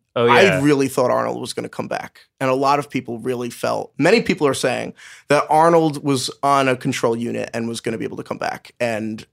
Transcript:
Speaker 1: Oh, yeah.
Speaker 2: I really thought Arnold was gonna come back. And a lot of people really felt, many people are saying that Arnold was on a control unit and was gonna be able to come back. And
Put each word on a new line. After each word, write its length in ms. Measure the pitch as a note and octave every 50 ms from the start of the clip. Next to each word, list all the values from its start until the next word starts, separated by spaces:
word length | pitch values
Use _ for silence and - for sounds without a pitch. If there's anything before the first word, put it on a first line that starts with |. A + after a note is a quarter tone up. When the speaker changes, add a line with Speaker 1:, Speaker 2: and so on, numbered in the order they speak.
| _ _ -
Speaker 1:
Oh, 100 | A#2+ A#2
yeah. 80 | A#2+ C#3
Speaker 2:
I 280 | D#3 G3 G3 - -
really 260 | C#3 D3 D3 C3+ C#3 C3
thought 240 | B2+ - B2+ B2
Arnold 280 | A#2+ A#2+ A#2+ A#2 A#2+ B2
was 140 | B2 A#2+ -
gonna 160 | - A#2+ A#2
come 180 | - - A#2+ A2+
back. 340 | - - - - _ - - _ _ -
And 100 | C3+ C3
a 60 | C3
lot 240 | C3 C#3 C3+ C#3+ C#3+
of 100 | C#3+ C#3+
people 300 | - C3 B2 B2+ A#2 A2+
really 320 | A2+ B2+ B2+ A#2+ B2 A#2+
felt, 420 | A#2 - - A#2 A2+ A2 G2+ - _ -
many 240 | C3+ E3+ G#3+ A#3 A#3
people 240 | - F#3 - A#3 -
are 80 | C3
saying 400 | - - C3 A#2+ A#2 A2+ - - - - - - - _ -
that 180 | C#3+ D3 - -
Arnold 560 | D3 D#3 D#3+ E3+ E3+ E3 D#3+ D#3+ C#3+ C#3+ -
was 280 | C#3+ C#3 B2+ - - - _
on 260 | - C#3 C#3+ C#3 C3+ C3+
a 80 | B2+
control 400 | B2 - C#3+ B2 - - A#2+ A#2
unit 360 | A#2 A#2 A#2 A2+ A2+ G#2+ - -
and 140 | A#2 A#2 A#2
was 140 | A#2 A2+
gonna 180 | - A#2+ A2+ A2+
be 40 | A#2
able 140 | - - A2+
to 60 | -
come 160 | - - G2+
back. 320 | - - - - - - - -
And 440 | A#2+ A#2+ A2+ G#2+ G#2+ A2 A2 A2 - -